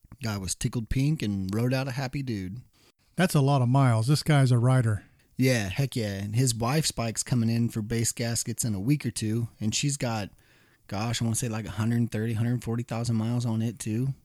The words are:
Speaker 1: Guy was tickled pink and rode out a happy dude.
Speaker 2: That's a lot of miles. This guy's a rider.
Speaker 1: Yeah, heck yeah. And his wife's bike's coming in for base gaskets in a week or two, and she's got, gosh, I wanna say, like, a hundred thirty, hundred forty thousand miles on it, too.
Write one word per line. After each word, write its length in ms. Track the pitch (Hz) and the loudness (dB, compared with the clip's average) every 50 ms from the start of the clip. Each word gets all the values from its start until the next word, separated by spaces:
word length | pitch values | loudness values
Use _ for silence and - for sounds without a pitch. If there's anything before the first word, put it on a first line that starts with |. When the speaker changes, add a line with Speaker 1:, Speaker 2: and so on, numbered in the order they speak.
| _ _ - - - | _ _ -16 -8 -6
Speaker 1:
Guy 160 | 110 104 101 | -4 -4 -4
was 160 | 95 87 - | -4 -6 -4
tickled 340 | - - 120 - 123 110 - | -2 -2 -2 -2 -4 -4 -2
pink 340 | - 131 139 147 156 151 120 | 0 2 2 2 0 0 0
and 300 | 104 101 98 95 95 98 | -2 -2 -2 -2 -2 0
rode 220 | 113 120 127 131 | 0 0 2 0
out 140 | 131 135 139 | 0 -2 -4
a 40 | 120 | -4
happy 300 | 135 135 127 - 143 135 | -6 -6 -4 -6 -6 -4
dude. 360 | 127 110 98 92 95 101 123 - _ _ _ _ _ _ _ _ _ _ | -4 -4 -4 -4 -6 -8 -10 -14 _ _ _ _ _ _ _ _ _ _
Speaker 2:
That's 180 | - 185 185 - | 0 0 2 4
a 60 | 151 | 2
lot 200 | 135 139 143 135 | 4 4 4 4
of 80 | 123 120 | 4 4
miles. 380 | 131 139 135 127 117 110 110 | 4 6 6 6 4 4 4
This 160 | 131 151 - - | 2 2 2 4
guy's 300 | - 151 139 135 120 127 | 4 4 6 6 6 6
a 60 | 117 | 4
rider. 440 | 117 127 131 131 120 113 107 - - - _ _ _ _ _ | 6 6 4 4 4 2 0 -2 -4 -10 _ _ _ _ _
Speaker 1:
Yeah, 320 | - 127 131 127 113 101 92 | 2 4 4 4 2 0 0
heck 280 | 90 - 139 127 - | -2 -2 -2 -2 -2
yeah. 180 | 120 107 101 98 | -2 -2 -2 -2
And 220 | 98 101 101 107 | -4 -4 -2 0
his 180 | 123 135 127 117 | 2 2 2 2
wife's 380 | 110 113 117 139 160 147 - - | 0 0 0 2 0 0 0 -2
bike's 320 | - 117 113 107 - - | -2 -4 -4 -4 -4 -4
coming 240 | - 135 120 113 113 | 0 0 2 2 2
in 200 | 117 117 120 110 | 2 2 0 0
for 140 | - 117 104 | -2 -4 -4
base 300 | 113 117 113 113 - - | -2 -2 -2 -2 -2 -2
gaskets 520 | - 117 113 113 - - 123 113 - - | -2 -4 -2 -2 -4 -4 -4 -4 -4 -4
in 100 | 117 104 | -4 -4
a 40 | 92 | -2
week 240 | 98 131 151 143 - | 0 0 0 0 0
or 60 | 120 | -4
two, 380 | - - 110 107 110 117 117 - - - | -4 -2 -2 -2 0 -2 -2 -4 -6 -4
and 140 | 104 107 - | -4 -2 -2
she's 220 | - - 143 139 | 0 -2 -2 -2
got, 340 | 139 131 120 113 107 98 90 - - _ _ _ _ _ _ _ _ _ | -2 -4 -4 -4 -4 -6 -8 -12 -18 _ _ _ _ _ _ _ _ _
gosh, 340 | - 104 98 110 120 117 - | -10 -6 -4 -4 -4 -2 -2
I 40 | 117 | -2
wanna 100 | 117 110 | -2 -2
say, 140 | - 127 117 | -2 -2 -4
like, 180 | 110 110 107 | -4 -6 -6
a 40 | - | -6
hundred 420 | 92 107 110 113 117 120 120 110 - | -4 -2 -2 0 0 0 0 0 -2
thirty, 220 | 107 110 117 117 | -4 -4 -2 -2
hundred 280 | 107 117 120 123 117 - | -2 0 0 -2 -2 -2
forty 220 | 113 117 120 117 | -4 -4 -4 -4
thousand 320 | - 117 113 120 117 117 | -4 -6 -4 -2 -2 0
miles 280 | 110 110 113 120 123 117 | 0 0 0 0 0 0
on 160 | 117 113 110 | 0 0 0
it, 200 | 113 117 107 - | -2 -2 -4 -6
too. 340 | - 110 107 113 131 135 135 - _ | -6 -4 -2 -2 -2 -4 -4 -8 _